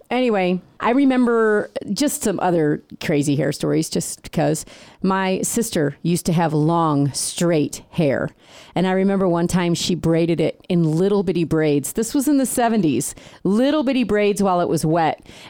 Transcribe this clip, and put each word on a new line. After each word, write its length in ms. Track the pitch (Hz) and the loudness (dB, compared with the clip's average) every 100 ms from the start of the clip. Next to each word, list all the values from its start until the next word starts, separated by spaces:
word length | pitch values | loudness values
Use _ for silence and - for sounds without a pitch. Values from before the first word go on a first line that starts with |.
| - | -6
anyway, 500 | 247 254 208 180 180 - - | -2 0 2 0 -2 -6 -6
I 120 | 214 | 0
remember 760 | 247 277 254 240 233 220 208 - - - | 2 4 4 2 2 2 2 -2 -8 -6
just 300 | 202 285 - | -2 -2 -2
some 160 | 220 185 | -2 0
other 420 | 185 175 151 147 - - | 0 2 2 0 -6 -12
crazy 360 | - 147 143 143 | -2 0 2 0
hair 160 | 147 | 0
stories 400 | 147 151 147 160 | -2 -2 -2 -2
just 320 | 180 - - | -4 -6 -10
because 420 | - - 147 156 - - - - | -8 -2 0 -2 -6 -18 -20 -6
my 380 | 190 190 190 190 | -2 0 0 -2
sister 540 | 208 - 226 180 147 - | -2 -4 -2 -2 -2 -2
used 240 | 170 175 - | -2 -2 0
to 60 | |
have 180 | 165 165 | 0 0
long, 600 | 151 151 170 160 143 143 | 2 2 2 2 2 0
straight 720 | - - - 175 165 139 - - | -2 -8 -2 0 0 0 -6 -12
hair. 380 | - 151 120 - - - - - | -2 0 0 -4 -8 -20 -20 -10
And 140 | - 185 | -4 0
I 40 | |
remember 340 | 190 196 196 190 | 0 0 2 0
one 200 | 170 170 | 0 0
time 280 | 185 175 170 | 0 0 -2
she 180 | - | -2
braided 460 | 170 160 165 170 160 | -2 0 0 2 0
it 200 | 156 - - | -2 -4 -2
in 160 | 175 160 156 | 0 2 2
little 240 | 196 202 | 0 0
bitty 220 | 190 165 | 0 -2
braids. 500 | 160 160 156 143 131 | 0 0 2 0 -2
This 220 | - 226 294 | -6 -4 -2
was 120 | 269 | 2
in 100 | 285 | 2
the 60 | 262 | 0
seventies, 680 | - 233 226 165 120 - - - - | 0 0 2 2 0 -4 -10 -20 -8
little 400 | 180 208 262 302 | -2 0 2 2
bitty 200 | 254 269 | 0 0
braids 380 | 208 208 208 196 | 0 2 2 2
while 200 | 202 180 | 2 2
it 60 | 175 | 0
was 140 | 156 | 0
wet. 440 | 160 165 156 - - - - | 0 2 0 -2 -10 -20 -6